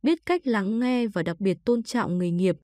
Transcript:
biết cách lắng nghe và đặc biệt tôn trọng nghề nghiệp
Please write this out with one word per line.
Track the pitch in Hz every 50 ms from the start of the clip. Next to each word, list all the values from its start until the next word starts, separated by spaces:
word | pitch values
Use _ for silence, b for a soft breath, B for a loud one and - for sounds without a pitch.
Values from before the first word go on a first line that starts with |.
biết | - 277 339 - _
cách | - 359 349 _
lắng | 262 226 208 196 190 220 233
nghe | 247 254 254 247 233
và | 220 - 180
đặc | 160 170 170 -
biệt | 196 190 175 175 _
tôn | - 240 233
trọng | 226 - - 240 185 160 175 180
nghề | 180 175
nghiệp | 170 175 185 185 170 -